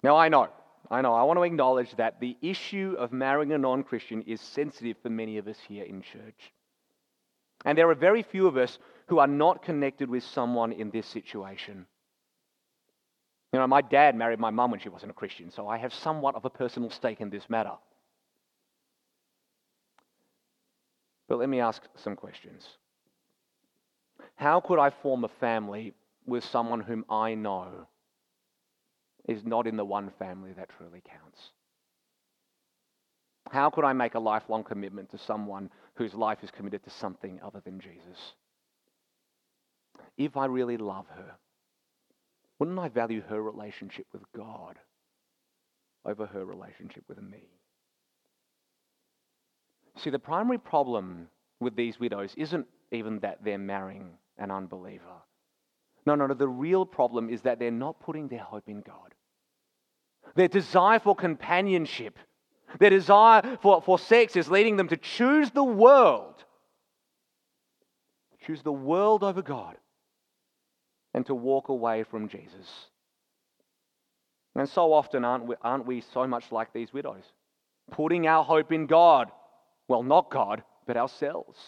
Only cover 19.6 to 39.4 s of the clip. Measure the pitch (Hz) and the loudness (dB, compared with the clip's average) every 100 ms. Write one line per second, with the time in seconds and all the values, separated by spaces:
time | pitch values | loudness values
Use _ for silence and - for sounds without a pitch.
19.6 | _ _ _ _ _ _ _ _ _ _ | _ _ _ _ _ _ _ _ _ _
20.6 | _ _ _ _ _ _ _ 120 131 131 | _ _ _ _ _ _ _ -4 -2 -2
21.6 | 117 110 - - - 98 101 - - - | -2 -4 -16 -16 -14 -14 -16 -20 -20 -20
22.6 | - _ _ _ _ _ _ _ _ _ | -20 _ _ _ _ _ _ _ _ _
23.6 | _ _ _ _ _ _ - _ 143 170 | _ _ _ _ _ _ -20 _ 0 2
24.6 | 180 170 143 - 143 131 113 - 120 113 | 2 2 2 0 -4 -4 -6 -4 -4 -2
25.6 | 104 101 110 - _ _ - 120 - 123 | -6 -12 -14 -18 _ _ -8 -8 -4 -4
26.6 | 117 117 101 113 - 107 113 110 107 98 | -4 -6 -6 -10 -6 -4 -4 -6 -6 -8
27.6 | 92 92 87 _ _ _ _ _ _ _ | -10 -18 -20 _ _ _ _ _ _ _
28.6 | _ _ _ _ _ _ - 110 113 113 | _ _ _ _ _ _ -10 -8 -4 -4
29.6 | 113 110 101 101 98 - 95 92 95 90 | -2 -6 -6 -6 -8 -14 -14 -14 -18 -20
30.6 | 92 - 85 87 _ - _ _ - _ | -20 -20 -20 -20 _ -20 _ _ -20 _
31.6 | _ _ _ _ _ _ _ _ _ _ | _ _ _ _ _ _ _ _ _ _
32.6 | _ _ _ _ _ _ _ _ - 135 | _ _ _ _ _ _ _ _ -8 0
33.6 | 147 156 143 131 117 113 113 107 - 110 | 0 2 0 2 -2 -2 -2 -4 -4 -8
34.6 | 107 104 98 98 98 110 - 107 104 98 | -8 -12 -12 -14 -18 -20 -10 -10 -8 -12
35.6 | 95 _ _ - 113 101 110 107 101 - | -16 _ _ -10 -10 -4 -4 -4 -10 -16
36.6 | 101 98 - - 101 92 101 90 92 101 | -12 -12 -14 -12 -12 -12 -18 -16 -18 -18
37.6 | 98 95 95 87 87 90 - _ _ _ | -18 -20 -20 -20 -20 -20 -20 _ _ _
38.6 | _ _ _ _ _ _ _ _ | _ _ _ _ _ _ _ _